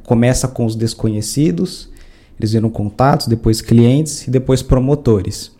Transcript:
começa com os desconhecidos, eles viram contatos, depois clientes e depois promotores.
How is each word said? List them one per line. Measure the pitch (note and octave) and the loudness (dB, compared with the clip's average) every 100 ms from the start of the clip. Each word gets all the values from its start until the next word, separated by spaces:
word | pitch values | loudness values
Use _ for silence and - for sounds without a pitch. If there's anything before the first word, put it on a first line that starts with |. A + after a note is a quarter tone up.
começa | - A#2 A#2+ B2 B2 | 0 2 4 2 -2
com | - | -4
os | A#2 A2 | -4 -2
desconhecidos, | A2+ - A2+ G#2 G#2 C#3 D#3+ F3 F3+ - - - - - _ - | -4 -2 -4 -4 -4 -2 0 0 -6 -8 -18 -20 -20 -20 _ -6
eles | A2 | -2
viram | A2 A2 | 0 0
contatos, | A2+ G2+ G#2 C3+ - - | -2 -6 0 2 2 0
depois | A2+ A2+ A2 | 0 0 -2
clientes | - A#2 A#2 C#3 D3+ - - | 2 4 6 4 0 -6 -4
e | |
depois | B2+ B2+ B2+ | -2 0 -2
promotores. | - C3 C3 D3 C3 G#2 F#2 - - _ | 2 0 2 0 2 0 0 -8 -14 _